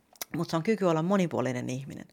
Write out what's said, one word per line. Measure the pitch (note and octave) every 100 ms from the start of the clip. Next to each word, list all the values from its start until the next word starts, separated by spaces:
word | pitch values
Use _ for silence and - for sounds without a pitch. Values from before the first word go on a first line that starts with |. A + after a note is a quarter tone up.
| _ - - D3
Mut | E3
se | E3
on |
kyky | D#3+ A3 F#3
olla | D#3+
monipuolinen | E3+ G3+ E3+ A#2 B2+ B2 B2
ihminen. | C3 C3+ - -